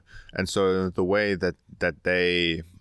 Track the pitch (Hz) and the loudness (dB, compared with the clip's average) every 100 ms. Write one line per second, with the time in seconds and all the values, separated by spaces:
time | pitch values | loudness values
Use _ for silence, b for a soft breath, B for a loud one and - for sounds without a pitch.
0 | B B B - 95 - 95 92 92 90 | B B B -6 -4 0 2 2 0 0
1 | 92 101 104 95 90 85 _ - 90 80 | 0 2 2 0 -2 -4 _ -4 -4 -2
2 | - 90 90 87 85 82 85 - | 0 2 2 2 2 -2 -6 -18